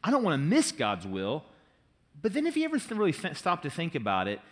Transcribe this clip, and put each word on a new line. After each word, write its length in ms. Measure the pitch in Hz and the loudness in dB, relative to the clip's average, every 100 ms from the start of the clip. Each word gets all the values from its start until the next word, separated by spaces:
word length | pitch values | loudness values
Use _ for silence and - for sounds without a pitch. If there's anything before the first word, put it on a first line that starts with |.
I 60 | 214 | 0
don't 140 | 269 | 2
wanna 140 | 208 139 | 2 2
miss 340 | 147 294 - | 4 4 2
God's 340 | - 107 92 95 | 0 0 0 -4
will." 380 | 95 98 147 - - _ _ _ _ _ 147 | -4 -2 -4 -6 -20 _ _ _ _ _ -6
But 120 | 220 | -4
then 160 | 277 320 | 0 0
if 80 | 311 | 0
you 80 | |
ever 120 | 320 302 | 0 0
th-, 220 | - 214 | -2 0
really 140 | 196 | 2
th-, 240 | - 185 147 | 0 -4 -4
stop 260 | 185 175 | -2 -2
to 80 | 143 | -4
think 240 | 170 165 | -4 -4
about 320 | 135 104 95 95 | -2 0 2 0
it, 140 | 101 - | -4 -10